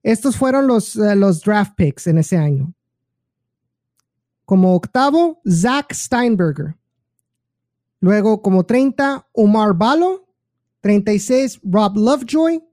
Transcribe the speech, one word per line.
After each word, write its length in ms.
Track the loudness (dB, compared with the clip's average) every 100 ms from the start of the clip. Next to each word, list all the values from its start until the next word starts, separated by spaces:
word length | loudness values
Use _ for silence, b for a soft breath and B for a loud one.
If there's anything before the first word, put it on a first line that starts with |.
Estos 340 | -2 -2 -2 -2
fueron 300 | 0 0 2
los, 300 | 0 -2 -2
eh, 200 | 0 2
los 260 | 2 2
draft 340 | 0 0 -2 -2
picks 320 | -2 -2 -2
en 100 | 0
ese 200 | 0 0
año. 360 | 0 -2 -4 -10 _ _ _ _ _ _ _ _ _ _ _ _ _ _ _ _ -2
Como 280 | 2 4
octavo, 680 | 2 -2 0 2 2 0 -2 -2
Zach 460 | 0 0 -2 -6
Steinberger. 840 | -12 -4 -2 0 0 -2 -4 -10 -14 _ _ _ _ _ _ _ _ _ _ _ _
Luego, 420 | 0 2 0 0
como 240 | 0 0 0
treinta, 640 | 0 0 -2 -4 -4 _
Omar 440 | 0 2 2 2 0
Balo. 500 | 0 2 0 -4 _ _ _ _ _ _
Treinta 320 | 0 0 0
y 60 | -2
seis, 400 | 0 0 0 -6
Rob 340 | -2 0 0 0
Lovejoy. 680 | 0 0 -2 -2 0 -2 _